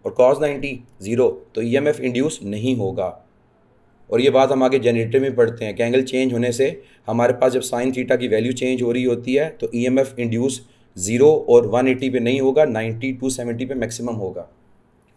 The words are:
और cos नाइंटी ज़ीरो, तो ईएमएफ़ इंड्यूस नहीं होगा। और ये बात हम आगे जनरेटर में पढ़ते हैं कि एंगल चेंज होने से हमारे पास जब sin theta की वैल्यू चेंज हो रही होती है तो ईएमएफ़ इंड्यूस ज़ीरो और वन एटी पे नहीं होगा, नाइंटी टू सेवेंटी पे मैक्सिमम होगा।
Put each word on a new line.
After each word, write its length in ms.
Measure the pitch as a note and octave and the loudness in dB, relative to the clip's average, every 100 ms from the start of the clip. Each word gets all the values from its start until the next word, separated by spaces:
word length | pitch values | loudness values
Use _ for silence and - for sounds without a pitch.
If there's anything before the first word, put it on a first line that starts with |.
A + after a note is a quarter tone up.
| G#2+ | -6
और 100 | - | 2
cos 220 | B2+ C#3 | 4 4
नाइंटी 380 | D3 C#3 C#3 B2+ - - | 0 -4 -8 -10 -16 -12
ज़ीरो, 260 | G2+ A#2+ A#2 - - A2 | -4 2 2 0 -10 -6
तो 60 | |
ईएमएफ़ 400 | A#2 C3+ D3 D3 | -2 0 0 -2
इंड्यूस 380 | C3 A#2+ D3+ - | -2 -2 -2 -4
नहीं 320 | G2+ G#2 B2+ A#2+ | -10 -6 -4 -2
होगा। 300 | F#2+ F2+ F2+ - _ _ _ _ _ _ _ _ - | -4 -4 -6 -8 _ _ _ _ _ _ _ _ -4
और 120 | A#2 | 2
ये 80 | C3+ | 4
बात 220 | C3 C3+ | 4 4
हम 120 | C3 | 2
आगे 160 | C3 C3+ | 2 2
जनरेटर 400 | A#2+ A2+ A2+ C3+ | 2 0 0 0
में 160 | C3+ A#2 | 0 2
पढ़ते 300 | A#2 A#2 A2 | 2 0 -8
हैं 100 | F#2+ | -4
कि 80 | |
एंगल 200 | A#2 C3 | 0 0
चेंज 300 | C3 C3 C3 | 0 0 0
होने 180 | A#2 B2 | 0 -2
से 300 | A#2+ C3+ - - _ - | 0 -2 -4 -16 _ -4
हमारे 260 | A#2 A#2+ | 0 2
पास 180 | B2+ C3 | 4 2
जब 100 | B2+ | 2
sin 300 | - A#2+ C3 | -2 -4 -2
theta 260 | B2+ A#2 B2 | -2 0 0
की 80 | B2 | 0
वैल्यू 260 | A2 B2 | 0 0
चेंज 280 | B2+ B2+ B2+ | -2 -2 -2
हो 100 | A#2+ | -2
रही 120 | B2 | 0
होती 320 | B2+ A#2+ A#2+ C3+ | 0 -2 0 0
है 140 | D#3 | 0
तो 180 | - A#2 A#2 | -6 -6 -2
ईएमएफ़ 380 | B2+ C3 C3 A#2+ | 0 0 0 -2
इंड्यूस 440 | A#2 A#2 C3+ - - _ _ F#2 | -4 -2 -2 -4 -14 _ _ -10
ज़ीरो 340 | G2 A#2+ D3 D#3 - | -2 4 6 4 6
और 180 | A#2+ A2 | 6 6
वन 200 | A#2+ C3 | 0 0
एटी 220 | B2+ C3 | 0 -2
पे 100 | B2+ | -2
नहीं 220 | A#2 C3+ | 0 0
होगा, 240 | C3 D3 C#3+ | 2 2 2
नाइंटी 480 | A2 A2+ A2+ C3+ | 0 -4 -6 -6
टू 160 | C3 C3 | -6 -6
सेवेंटी 340 | - A#2+ A2+ B2+ | -6 -6 -6 -6
पे 100 | C3 | -6
मैक्सिमम 400 | A2+ - A#2+ G#2+ | -6 -6 -8 -6
होगा। 320 | F#2+ F2+ - _ _ _ _ _ _ | -8 -10 -16 _ _ _ _ _ _